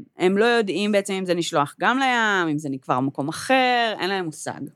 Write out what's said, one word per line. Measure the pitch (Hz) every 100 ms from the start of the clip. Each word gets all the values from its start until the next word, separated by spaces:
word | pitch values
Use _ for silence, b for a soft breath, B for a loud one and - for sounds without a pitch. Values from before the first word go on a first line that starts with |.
| - -
הם | 185 196
לא | 233
יודעים | 233 196 160 208
בעצם | 202 196
אם | 190 185
זה |
נשלוח | 175 165 160 143 -
גם | 190 254
לים, | 262 240 220 196 165
אם | 151
זה | 151
נקבר | 135 - 131
במקום | 135 - 143
אחר, | - - 262 254 240 233 202
אין | 180
להם | 196 170
מושג. | 147 135 - -